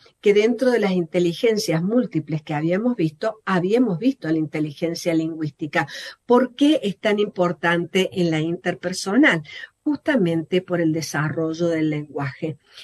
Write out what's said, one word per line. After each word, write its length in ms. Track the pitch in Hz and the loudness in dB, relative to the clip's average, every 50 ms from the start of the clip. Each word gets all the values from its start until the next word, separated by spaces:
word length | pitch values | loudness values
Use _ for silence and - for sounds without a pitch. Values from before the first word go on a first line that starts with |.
| _ - _ _ | _ -20 _ _
que 120 | - 214 202 | 2 4 4
dentro 380 | 208 208 233 240 240 262 254 | 6 4 4 2 2 2 2
de 80 | 240 220 | 2 2
las 140 | 208 196 185 | 2 2 0
inteligencias 920 | 180 170 160 - 180 180 170 170 - - 226 220 208 - - 160 165 175 | 0 -2 0 0 0 0 0 0 0 0 2 2 2 0 -2 -2 0 0
múltiples 600 | 190 226 254 226 180 - 156 147 - 165 151 - | 2 2 0 0 0 -2 -4 -4 -4 -6 -6 -6
que 120 | - 151 | -4 -6
habíamos 400 | 147 156 165 180 190 226 247 240 | -2 0 0 0 0 0 -2 0
visto, 460 | - 165 156 - - - 220 214 - - | 0 -2 -2 -2 -2 -6 -6 -6 -6 -4
habíamos 540 | 196 190 180 170 190 214 240 254 226 180 156 | -2 0 0 0 2 2 2 2 2 0 0
visto 300 | 220 262 269 _ - 156 | 0 0 -2 _ -2 -2
la 100 | 160 160 | 0 0
inteligencia 720 | 156 151 - 156 151 151 143 - 175 165 165 165 - 175 165 | -2 -2 -2 -4 -4 -4 -4 -4 -4 -4 -4 -4 -2 0 0
lingüística. 760 | 160 160 160 165 160 156 156 - - 160 147 - 254 262 - - - - - - _ _ | 0 0 -2 -4 -6 -6 -8 -6 -8 -10 -4 -2 -2 -2 -4 -6 -14 -14 -16 -18 _ _
¿Por 300 | - 247 247 262 247 - | 2 4 4 4 2 0
qué 260 | - 277 294 311 - - | 2 2 4 4 2 0
es 160 | 202 180 _ | -4 -6 _
tan 200 | - 220 208 208 | -2 0 0 0
importante 880 | 208 196 - 190 180 175 - - - 170 175 170 175 170 - 190 190 - - | 0 -2 0 0 0 0 0 -2 -2 0 0 0 -2 -2 0 0 0 0 0
en 180 | 190 175 165 | 0 0 0
la 100 | 160 156 | 2 0
interpersonal? 1000 | 156 165 170 180 - 175 170 - - 180 185 - - 190 202 247 302 269 202 160 151 - - - - - _ _ - | 0 -2 -4 -4 -4 -6 -6 -4 -6 -6 -6 -6 -4 0 4 4 4 4 4 2 -4 -8 -16 -18 -18 -18 _ _ -4
Justamente 800 | 302 294 - - - 294 247 185 170 165 165 160 - 185 180 185 | -4 -4 -4 -2 0 0 2 2 2 0 -2 -2 0 -2 -2 -2
por 180 | - 180 170 | 0 -2 0
el 120 | 170 160 156 | 0 0 0
desarrollo 720 | 160 151 - - 143 151 156 - 165 160 160 160 160 175 170 | -2 -4 -4 -4 -4 -2 -2 -2 -2 -4 -4 -2 -2 -2 -2
del 220 | 165 160 156 156 | 0 0 0 -2
lenguaje. 680 | 151 151 151 147 139 147 139 139 - - - 160 - - _ _ - - | -2 -4 -6 -8 -8 -6 -6 -6 -8 -8 -8 -8 -8 -10 _ _ -20 -18